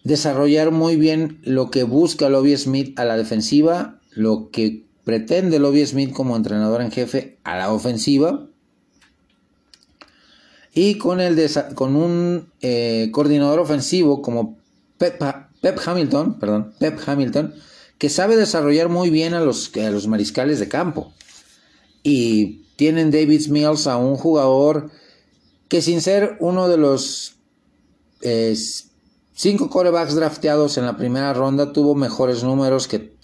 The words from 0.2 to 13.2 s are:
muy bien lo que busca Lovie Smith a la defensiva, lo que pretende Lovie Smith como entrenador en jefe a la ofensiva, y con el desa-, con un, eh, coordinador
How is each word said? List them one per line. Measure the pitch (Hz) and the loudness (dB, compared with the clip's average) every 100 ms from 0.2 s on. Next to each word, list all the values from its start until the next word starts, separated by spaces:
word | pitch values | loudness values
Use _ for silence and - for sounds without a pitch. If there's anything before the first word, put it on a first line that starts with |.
| 151 135 143 151 156 | 0 0 2 4 2
muy | 160 165 160 | 2 2 2
bien | 156 156 156 - | 2 2 -2 -6
lo | - 131 127 | -4 -2 0
que | 135 | -2
busca | 120 135 170 - 143 | 0 2 2 2 2
Lovie | 135 139 139 | 4 4 2
Smith | 139 135 135 - | 0 -2 -4 -4
a | 120 | -2
la | 113 | -2
defensiva, | 110 110 107 143 156 175 - - _ | -2 -4 0 2 4 2 -4 -12 _
lo | - 110 107 - | -4 0 0 -4
que | - 110 110 - _ - | -4 -2 -4 -14 _ -4
pretende | 113 110 175 185 156 | -4 0 0 2 2
Lovie | 143 143 143 | 4 2 2
Smith | 131 135 | 0 -4
como | 135 131 117 | -4 -2 -2
entrenador | 107 104 107 117 | -2 0 0 0
en | 123 | -2
jefe | 127 120 135 - - - | -4 -4 -4 -6 -14 -10
a | 90 | -6
la | 95 | -2
ofensiva, | 110 120 117 127 139 156 285 - _ _ _ _ _ _ _ _ _ _ _ _ _ _ _ - _ _ _ _ _ _ | -2 -2 -4 0 2 2 -2 -10 _ _ _ _ _ _ _ _ _ _ _ _ _ _ _ -20 _ _ _ _ _ _
y | - 196 208 | 2 2 2
con | 165 180 | -2 0
el | 180 160 | 2 2
desa-, | 156 151 - | 2 0 -6
con | - 131 139 | -4 0 0
un, | 170 175 175 175 165 _ | 2 0 0 -2 -6 _
eh, | 131 120 117 113 110 | -4 -2 0 -2 -2
coordinador | 127 | 0